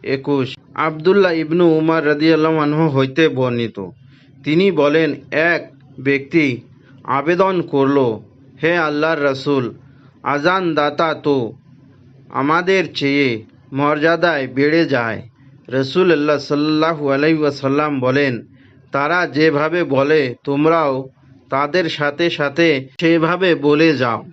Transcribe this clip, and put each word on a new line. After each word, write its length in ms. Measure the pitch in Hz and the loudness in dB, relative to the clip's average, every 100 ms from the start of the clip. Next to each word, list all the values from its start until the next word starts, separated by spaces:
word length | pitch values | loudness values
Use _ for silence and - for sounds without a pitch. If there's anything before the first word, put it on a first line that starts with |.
| - 135 | -4 -6
একুশ। 320 | 135 143 131 - _ - 156 | -2 -4 -4 -8 _ -4 -4
আব্দুল্লাহ 480 | 156 160 202 185 165 | -2 2 4 2 0
ইবনু 220 | 156 170 175 160 | -2 2 4 4
উমর 240 | 160 165 | 2 2
রাদিয়াল্লাহু 540 | 147 147 156 160 156 160 147 | 0 2 2 4 2 2 0
আনহু 200 | 151 160 | 2 0
হইতে 340 | 135 135 135 160 131 | 2 -2 2 2 2
বর্ণিত, 420 | 127 120 117 98 90 - - - _ - | 0 -2 -4 -8 -14 -14 -20 -20 _ -12
তিনি 240 | - 160 196 160 | -2 2 2 4
বলেন, 280 | 143 156 160 135 - 147 165 | 2 4 0 -2 -6 -2 0
এক 100 | 165 - - - - 131 | -2 -6 -20 -20 -6 -2
ব্যক্তি 400 | 139 135 170 143 117 - - - - - 135 | -2 0 0 0 -4 -12 -20 -20 -20 -4 -2
আবেদন 380 | 143 175 190 185 160 | 0 2 2 0 -2
করল, 260 | 139 135 143 127 107 - _ - - | 0 2 2 0 -2 -12 _ -20 -4
হে 140 | 156 175 156 | -2 0 -2
আল্লাহর 340 | 147 156 160 143 | -2 -2 0 -2
রাসূল, 360 | 135 147 139 117 - - - - _ 131 | -2 -2 -2 -2 -10 -20 -20 -20 _ -4
আজান 300 | 143 151 185 180 151 | -2 0 0 -2 -2
দাতা 340 | 147 147 165 151 | -2 -2 -2 -2
তো 140 | 151 139 113 - _ - - - - - - | -2 -2 -2 -10 _ -20 -20 -20 -20 -20 -10
আমাদের 500 | - 139 165 180 190 156 - | -4 0 0 2 0 -2 -4
চেয়ে 340 | 139 139 135 113 107 _ _ | -2 0 0 -2 -10 _ _
মর্যাদায় 720 | 135 143 151 156 165 175 151 131 120 | -2 -2 2 0 2 0 -2 -4 0
বেড়ে 280 | 147 160 156 | 2 2 2
যায়। 340 | 131 117 101 - _ - - - | 0 -2 -6 -12 _ -20 -20 -6
রাসূলুল্লাহ 720 | 131 135 180 185 156 147 147 | -4 -2 0 2 2 2 -2
সাল্লাল্লাহু 600 | 143 143 151 156 160 160 147 | -2 -2 0 0 0 -2 -2
আলাইহি 280 | 139 151 160 | 0 2 2
ওয়াসাল্লাম 500 | 147 135 135 143 151 139 | 0 -2 -2 0 0 -2
বলেন, 340 | 127 131 143 117 - - - - _ | 0 0 0 -2 -10 -20 -20 -20 _
তারা 280 | 139 147 175 170 135 | -4 -2 -2 -2 2
যেভাবে 460 | 156 143 156 175 156 | 2 2 0 -2 0
বলে 320 | 135 139 156 135 120 | 0 2 2 0 -6
তোমরাও 500 | - 139 151 165 147 131 131 _ _ - _ | -6 0 2 2 0 -2 -8 _ _ -20 _
তাদের 360 | 135 147 170 165 | -4 -2 -2 -2
সাথে 360 | - 147 143 170 | -2 -4 -2 -2
সাথে 380 | 165 143 135 170 139 131 - | 0 -4 0 2 0 -4 -4
সেভাবে 500 | 165 165 165 180 185 151 | 0 2 0 0 0 2
বলে 280 | 143 151 160 139 | 2 4 2 2
যাও 220 | 123 110 - | -2 -4 -8